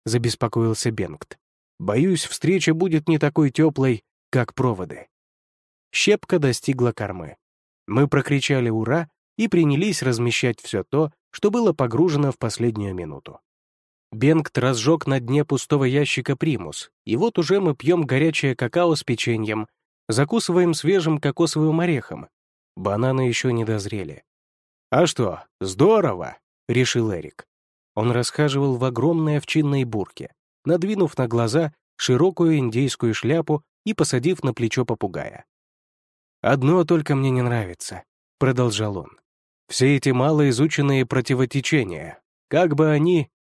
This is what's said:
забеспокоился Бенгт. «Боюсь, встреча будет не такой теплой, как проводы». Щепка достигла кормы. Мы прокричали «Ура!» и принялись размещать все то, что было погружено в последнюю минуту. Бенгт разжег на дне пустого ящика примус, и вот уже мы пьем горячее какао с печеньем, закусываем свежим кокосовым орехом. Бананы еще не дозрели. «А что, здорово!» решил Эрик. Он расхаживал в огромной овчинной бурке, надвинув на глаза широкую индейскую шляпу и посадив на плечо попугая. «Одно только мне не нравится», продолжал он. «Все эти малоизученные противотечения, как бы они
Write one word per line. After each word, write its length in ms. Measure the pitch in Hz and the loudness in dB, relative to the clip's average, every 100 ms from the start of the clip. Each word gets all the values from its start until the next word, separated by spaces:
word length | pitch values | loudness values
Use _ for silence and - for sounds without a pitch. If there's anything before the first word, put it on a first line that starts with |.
| 113 | -2
забеспокоился 840 | 120 117 - 117 120 113 110 123 | 0 0 -2 -2 0 0 0 -4
Бенгт. 480 | 107 92 73 - - _ _ _ - | -4 -6 -10 -18 -20 _ _ _ -10
«Боюсь, 480 | 92 110 180 170 - | -2 2 2 0 -4
встреча 480 | - 151 185 - | -4 0 0 2
будет 340 | 160 180 160 151 | 0 0 0 0
не 120 | 156 | 0
такой 320 | 147 160 143 | 0 2 0
теплой, 520 | - 156 147 131 113 _ _ _ | 2 2 2 0 0 _ _ _
как 240 | 131 120 - | -2 -2 0
проводы». 520 | 131 95 87 - - _ _ _ _ _ _ _ _ | -2 -2 -6 -12 -18 _ _ _ _ _ _ _ _
Щепка 460 | - - 208 - 180 | -2 2 2 2 0
достигла 540 | 139 117 - 131 120 | 2 0 -2 0 0
кормы. 440 | - 101 92 78 - _ _ _ _ - | -2 -6 -8 -12 -16 _ _ _ _ -4
Мы 220 | 110 143 | 0 2
прокричали 640 | 139 135 143 - 135 120 | 2 0 0 0 0 0
«Ура!» 380 | 110 110 156 156 _ _ - | -2 0 -2 -2 _ _ -4
и 100 | 220 | 0
принялись 540 | 170 151 139 208 170 | 2 4 2 0 -2
размещать 580 | 131 117 120 117 127 113 | -2 0 0 0 0 -2
все 240 | - 104 | -6 -6
то, 280 | - 139 151 - _ | -2 0 -2 -4 _
что 220 | - 208 | -2 0
было 220 | 233 220 | 2 2
погружено 580 | 151 123 113 175 147 143 | 2 0 2 2 2 0
в 80 | - | -2
последнюю 560 | 117 - 117 107 101 92 | -4 -2 -2 -2 -4 -6
минуту. 440 | 80 69 - - _ _ _ _ _ _ _ | -10 -12 -18 -20 _ _ _ _ _ _ _
Бенгт 460 | 110 131 160 151 - | 0 2 2 0 0
разжег 480 | 127 120 120 160 - | 0 0 2 0 0
на 140 | 135 | -2
дне 260 | 120 143 147 | 0 -2 0
пустого 380 | 135 - 147 | -2 0 0
ящика 520 | 131 139 143 - 135 135 | 2 0 0 -2 -4 -2
примус, 540 | 156 120 82 - - _ - | -2 -2 -6 -14 -16 _ -4
и 100 | 117 | 0
вот 200 | 226 185 | 0 0
уже 220 | 156 196 | 0 2
мы 160 | 180 135 | 2 0
пьем 260 | 135 175 | 0 0
горячее 520 | 139 131 160 151 139 123 | 2 2 2 0 -2 -2
какао 400 | 123 170 175 151 | -2 0 2 0
с 80 | |
печеньем, 640 | - 117 - 113 107 107 107 _ _ _ - | -2 -4 -2 -2 -2 -4 -6 _ _ _ -4
закусываем 640 | 117 147 233 - 175 175 | 0 2 0 2 2 2
свежим 460 | 156 147 190 160 151 | 2 2 2 2 0
кокосовым 600 | 143 139 165 156 156 160 | -2 0 0 2 0 2
орехом. 480 | 175 147 - - - _ _ _ _ - | 0 -2 -4 -12 -16 _ _ _ _ -6
Бананы 460 | 95 104 131 131 | -2 0 0 0
еще 300 | 127 117 127 | 0 0 -2
не 120 | 117 | -2
дозрели. 600 | 110 107 98 104 80 69 _ _ _ _ _ _ _ | -2 -4 -6 -8 -10 -14 _ _ _ _ _ _ _
«А 160 | 131 175 | 2 2
что, 380 | - 104 82 - - | 0 -4 -4 -12 -10
здорово!» 760 | 92 92 175 220 160 90 76 - _ _ - | -6 2 4 4 2 -2 -8 -14 _ _ -2
решил 440 | 123 123 120 110 | 0 2 0 -2
Эрик. 340 | 87 76 - - _ _ _ _ - | -4 -8 -18 -20 _ _ _ _ -2
Он 160 | 117 | 0
расхаживал 640 | 120 120 - 151 139 139 123 | 0 0 0 0 0 0 0
в 60 | |
огромной 540 | 131 120 147 170 156 147 | -2 0 0 2 0 -2
овчинной 460 | - 160 147 139 | -2 0 0 0
бурке, 500 | 127 110 92 - - _ _ _ 139 | -2 -4 -6 -10 -18 _ _ _ -2
надвинув 520 | 175 190 208 165 - | 0 0 0 -2 -2
на 100 | 123 | -2
глаза 460 | 117 113 143 156 - _ - | 0 0 0 -2 -6 _ -6
широкую 640 | - 127 180 175 165 156 | 0 2 2 2 2 2
индейскую 560 | 123 113 135 - 120 | 0 0 -2 0 -2
шляпу 500 | 107 113 165 156 151 - _ 214 | 0 0 0 0 -4 -6 _ -6
и 80 | |
посадив 500 | 214 - 127 143 180 | -2 0 0 0 -2
на 100 | 139 | -2
плечо 320 | 120 117 - 120 | -2 -2 -2 -2
попугая. 600 | 113 98 82 - - - _ _ _ _ _ _ _ _ _ | -2 -6 -6 -10 -14 -20 _ _ _ _ _ _ _ _ _
«Одно 420 | 110 139 131 180 | 0 2 4 4
только 320 | 160 170 151 135 | 4 2 2 0
мне 160 | 135 | 0
не 100 | 127 | 0
нравится», 640 | 123 117 95 87 - 92 - _ _ - | 0 -2 -4 -10 -14 -14 -18 _ _ -2
продолжал 600 | 135 127 123 104 107 95 | 0 2 0 0 -4 -6
он. 220 | 71 - _ _ _ _ - | -10 -18 _ _ _ _ -10
«Все 280 | - 131 139 | 0 2 2
эти 140 | 139 | 2
малоизученные 960 | 123 139 151 143 117 156 - 143 135 127 | 2 2 4 2 2 0 0 0 0 0
противотечения, 1160 | - 120 127 127 139 - 156 101 80 78 - _ _ - | -2 0 0 0 -2 0 0 -2 -6 -12 -18 _ _ -4
как 260 | 151 180 147 | 0 2 2
бы 160 | 156 | 2
они 380 | 147 165 175 139 _ | 4 2 2 0 _